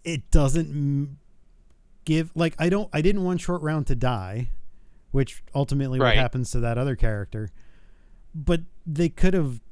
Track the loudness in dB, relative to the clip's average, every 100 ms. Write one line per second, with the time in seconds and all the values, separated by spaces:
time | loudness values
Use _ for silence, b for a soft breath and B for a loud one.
0 | -6 -8 4 4 6 2 0 -2 0 0
1 | -4 -10 -20 -20 -20 -20 _ _ _ -14
2 | -2 -2 -2 -2 -2 0 0 0 -2 2
3 | 2 2 0 -2 -2 -4 -2 -2 0 2
4 | 2 0 -4 -6 -4 -4 -6 -14 -20 -20
5 | _ -2 -2 -6 -6 -4 -2 -2 -2 0
6 | 4 4 4 -2 -2 0 0 0 -2 2
7 | 0 0 -6 -8 -10 b b b b b
8 | b b -16 -6 0 0 -2 -12 -8 -2
9 | -2 4 4 4 0 -4 -12